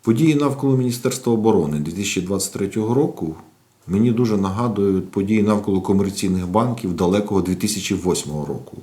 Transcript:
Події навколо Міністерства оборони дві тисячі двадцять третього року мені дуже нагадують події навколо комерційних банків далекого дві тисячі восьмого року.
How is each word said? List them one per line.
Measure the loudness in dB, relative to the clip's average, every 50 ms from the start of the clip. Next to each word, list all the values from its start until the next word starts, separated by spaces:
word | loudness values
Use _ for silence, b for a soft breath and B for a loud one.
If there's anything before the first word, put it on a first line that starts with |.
| _
Події | 2 2 4 4 2 4
навколо | 2 2 0 -2 0 0 0 2
Міністерства | 2 2 0 -2 -2 -2 -4 -4 -2 0 0 0
оборони | 2 4 4 4 4 2 0 -2 -4
дві | -4 -4 -6
тисячі | -6 -6 -4 -2 -4
двадцять | -2 -2 -4 -4 -4 -6 -4
третього | -4 -6 -4 -2 -4 -2 0 2
року | 2 2 0 -2 -6 -6 -8 -8 -10 -16 -20 _ _ _ _ _ _ _
мені | -2 2 2 4 4 4
дуже | 2 2 2 2
нагадують | 0 0 0 -2 -2 -2 -2 0 2 2 2 2 2 0 -2
події | -2 -2 0 2 2 2 4
навколо | 4 2 0 0 0 0 0
комерційних | 2 2 2 2 2 0 -2 -2 -2 0 0 0 -2 0
банків | 0 0 2 0 -2 -2 -4 -4 -2
далекого | 2 2 2 4 2 0 0 0 0 0
дві | 0 -2
тисячі | -2 -2 -4 -2 -4 -4 -4 -4
восьмого | -2 0 0 0 0 -2 -6 -6 -6 -6
року. | -6 -8 -10 -10 -14 -18 -18